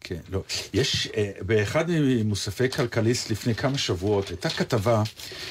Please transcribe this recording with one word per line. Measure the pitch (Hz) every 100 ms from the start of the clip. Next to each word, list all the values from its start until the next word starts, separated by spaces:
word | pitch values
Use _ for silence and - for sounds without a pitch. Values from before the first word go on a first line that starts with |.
כן, | - 85 -
לא. | 95 - - -
יש, | 98 139 - - -
אה, | 104 -
באחד | 95 110 104 151 165
ממוספי | 165 139 123 107 98 - - 123
כלכליסט | - 123 117 107 123 -
לפני | 104 127 107
כמה | - 139
שבועות, | - 90 98 101 98
הייתה | 85 -
כתבה | - 180 120 101 113 110 - - - -